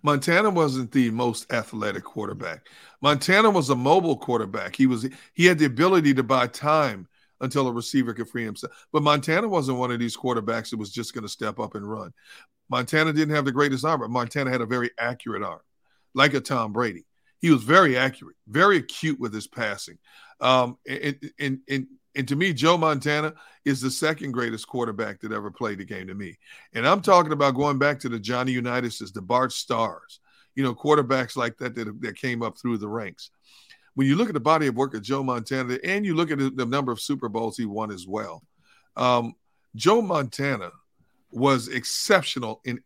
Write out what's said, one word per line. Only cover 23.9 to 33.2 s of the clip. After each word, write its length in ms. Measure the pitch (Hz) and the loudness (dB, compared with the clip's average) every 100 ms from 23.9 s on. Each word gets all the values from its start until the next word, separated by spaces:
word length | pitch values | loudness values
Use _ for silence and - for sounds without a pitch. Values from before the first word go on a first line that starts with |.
second 420 | 131 156 156 139 | -2 -2 -2 -4
greatest 340 | 120 120 113 - | -4 -4 -6 -8
quarterback 540 | 127 117 104 107 101 | -6 -4 -4 -6 -8
that 100 | 110 | -8
ever 200 | 107 104 | -8 -8
played 280 | 87 117 98 | -6 -6 -6
the 60 | |
game 240 | 92 98 92 | -10 -12 -10
to 60 | |
me. 220 | 98 95 - - - - | -10 -12 -14 -20 -20 -12
And 120 | 117 127 | -2 2
I'm 140 | 196 | 2
talking 320 | 180 180 160 | 6 6 6
about 220 | 151 139 | 2 2
going 240 | 131 147 135 | 2 0 2
back 220 | 143 143 | 2 0
to 80 | 131 | -4
the 100 | 117 | -6
Johnny 340 | 101 123 127 | -4 -2 -2
Unitas, 460 | 127 120 123 120 - 95 | -2 -2 -2 -4 -6 -12
the 100 | 95 | -10
Bart 300 | 92 123 127 | 0 0 0
Starrs, 640 | - - 117 113 82 - - _ _ _ - | -4 -4 -2 -2 -6 -18 -20 _ _ _ -4
you 80 | |
know, 100 | 131 | -2
quarterbacks 640 | 110 147 151 123 131 120 - | 0 2 4 4 0 0 -2
like 200 | 120 - | -4 -4
that, 180 | 123 113 | -8 -6
that, 240 | 107 104 | -10 -8
that 160 | 120 - | -10 -6
came 260 | 131 117 | -6 -4
up 160 | 113 - | -6 -6
through 200 | 123 113 | -4 -4
the 100 | 104 | -4
ranks. 420 | 117 101 82 | -8 -10 -14